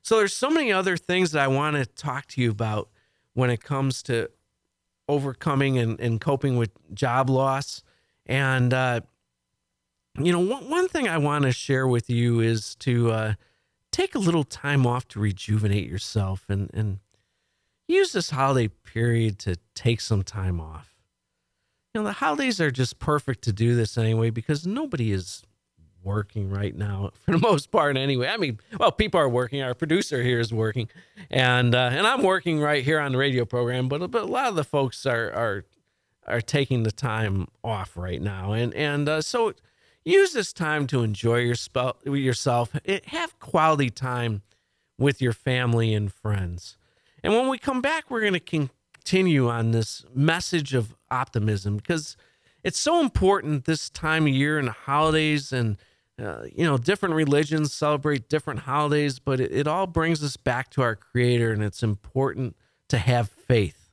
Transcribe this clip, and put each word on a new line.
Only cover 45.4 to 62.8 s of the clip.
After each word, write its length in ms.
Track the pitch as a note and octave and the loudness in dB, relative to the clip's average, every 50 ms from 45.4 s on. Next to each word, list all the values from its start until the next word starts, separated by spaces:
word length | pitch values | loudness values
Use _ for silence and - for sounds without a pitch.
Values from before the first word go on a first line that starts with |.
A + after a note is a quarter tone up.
| _ C3+ B2+ B2+ B2+ A#2+ A#2 A#2 A2+ A2 A2 | _ -2 -2 0 0 2 2 2 2 2 2
and 180 | G#2+ G#2 G2 - | 0 -2 -4 -6
friends. 640 | _ - G#2+ G#2 G2 F#2 F2 F2 F2 - - - _ _ _ _ _ _ _ _ _ - | _ -4 -2 -2 -2 -2 -4 -6 -10 -12 -16 -20 _ _ _ _ _ _ _ _ _ -2
And 100 | F3+ G#3 | 0 2
when 140 | A#3 C4 | 2 2
we 100 | C4 C4 | 0 -2
come 240 | A#3+ - C#4 C4 B3 | -2 -2 -2 -2 0
back, 300 | B3 C#4 D#4+ D#4+ - _ | 0 -2 -2 -4 -6 _
we're 120 | B3+ A3+ G#3+ | -4 -2 0
gonna 160 | G#3 F#3+ E3+ | 0 0 -2
continue 1120 | _ - - D#3 C#3+ C3 _ _ _ _ - _ _ - - F#3+ F#3+ F3+ D#3 C#3 B2+ A#2+ | _ -4 -2 -2 -2 -4 _ _ _ _ -20 _ _ 0 2 4 4 4 4 4 4 2
on 220 | A#2 A#2 A2+ A2+ | 2 0 0 2
this 340 | A2+ A2+ A2 - - - - - B2+ | 2 2 0 -2 -6 -14 -16 -8 -2
message 600 | C3 C#3+ D#3+ E3 F3+ F3 - F3 E3+ D3 - C3 | 2 2 2 2 0 -2 -2 -2 -2 -2 0 -2
of 200 | B2+ A2 G#2+ - _ _ _ | -2 -2 -2 -10 _ _ _
optimism 680 | B2+ B2+ C3+ - - A#2 G#2 A2 G#2+ G2 G2 G2+ G#2 | -4 -4 -4 -2 -2 -2 0 0 -2 -2 -2 -2 -4
because 380 | G#2+ - - E3+ D#3+ D#3 - - _ _ _ _ _ _ _ _ _ - | -2 -2 -2 -2 -2 -4 -10 -18 _ _ _ _ _ _ _ _ _ -6
it's 140 | F#3+ - | -4 -4
so 220 | - - D4 E4+ F4 | 0 2 2 4 4
important 680 | D#4 A#3+ _ - F#3+ F#3+ G3+ F#3+ - D3+ D3+ C#3 - | 4 2 _ 4 4 4 4 4 2 -2 -2 -2 0
this 240 | - D#3+ D3+ - - | -2 -2 -2 -4 -10
time 380 | _ - - D#3 D#3 D#3+ D#3 | _ -4 -2 0 2 4 4
of 60 | D3 C3+ | 4 4
year 260 | C3 C#3+ D3+ D3+ D3+ | 4 2 2 0 0
and 80 | C#3 | -2
the 60 | A#2+ G#2+ | -4 -6
holidays 800 | - - - C#3 D3 D#3 D#3+ D#3 D#3 D#3 D3+ D3+ D3 C#3 - | -8 -6 -2 0 2 2 4 4 2 2 2 0 0 -2 -2
and, 260 | C3 B2+ A#2+ A2+ G2+ - _ _ _ _ _ _ _ - A2 | -2 0 0 0 -2 -4 _ _ _ _ _ _ _ -10 -8
uh, 200 | G2+ D2 A1 A1+ - - | -8 -8 -10 -12 -12 -4
you 80 | - E3 | -2 0
know, 140 | D#3+ C#3 | 2 2
different 380 | B2+ A#2+ E3+ G#3 G3+ - F#3 D#3+ | 2 2 0 0 0 0 0 0
religions 580 | D#3+ D#3 C#3 D3 C#3+ D#3 C#3+ D#3+ D#3 D3+ C#3 - | 2 2 4 4 2 2 2 0 0 0 -2 -2
celebrate 560 | - D3+ D3 D3+ C#3+ C#3 D3+ D3 C3 - _ | -2 0 0 0 0 0 -2 -2 -2 -2 _
different 320 | D3+ D#3 - - C3 B2 | -4 -2 -2 -4 -8 -8
holidays, 560 | - C3 C3 D3 D3+ C#3+ D3 D3+ D3 C#3+ B2+ | -6 -2 -2 0 0 2 2 2 0 0 -4
but 220 | - _ D3 C3+ B2+ | -4 _ -2 0 0
it, 120 | B2+ - | 0 0
it 160 | D#2+ A#2+ C#3+ | 0 -2 0
all 200 | D3+ D#3 F#3 F#3+ | 0 0 -2 -2
brings 360 | F3+ E3 E3 D#3+ E3+ F3 D3+ D3 | -2 0 0 0 0 0 0 -2
us 140 | C#3+ - | -6 -6
back 320 | - _ C3 A#2+ B2 C3 _ | -4 _ -2 -2 -2 -6 _
to 120 | - C#3 | -2 0
our 140 | B2+ A#2 A2 | 0 0 0
Creator, 560 | - - _ - B2 B2 B2 B2 A#2 A#2 A2+ | -4 -10 _ -2 2 2 4 4 2 2 2
and 100 | A2 G#2 | 0 0
it's 220 | G#2+ G2+ - - A#2+ | -2 -4 -2 -2 0
important 720 | A2 G#2 G2+ - - _ C3 C3+ C#3 - B2 C3 A#2+ - _ _ _ _ _ | 0 0 -2 -6 -6 _ 0 0 0 -2 -4 -6 -6 -8 _ _ _ _ _